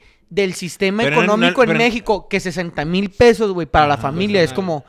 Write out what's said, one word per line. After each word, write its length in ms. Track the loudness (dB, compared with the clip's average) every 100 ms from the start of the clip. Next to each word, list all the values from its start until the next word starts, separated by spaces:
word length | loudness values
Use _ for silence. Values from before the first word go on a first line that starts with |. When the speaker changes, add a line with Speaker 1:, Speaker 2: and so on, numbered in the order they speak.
| _ _ _
Speaker 1:
del 240 | -4 -2
sistema 480 | -4 -10 -4 -4 0
Speaker 2:
Pero 140 | 0 2
no, 60 |
Speaker 1:
económico 360 | 2 2 2 2
Speaker 2:
no, 20 |
Speaker 1:
en 40 | 2
Speaker 2:
pero 100 | 2
Speaker 1:
México, 500 | 0 0 -2 -4 -4
que 120 | -6
sesenta 440 | -4 -6 -6 -6
mil 260 | -4 -2 -2
pesos, 420 | 4 4 4 0
güey, 140 | -2 0
para 200 | 2 4
la 80 |
Speaker 2:
Ajá. 80 | 2
Speaker 1:
familia 400 | -2 -4 -2 2
es 60 | 0
Speaker 3:
Ajá, 60 | 0
Speaker 1:
como, 280 | -6 -6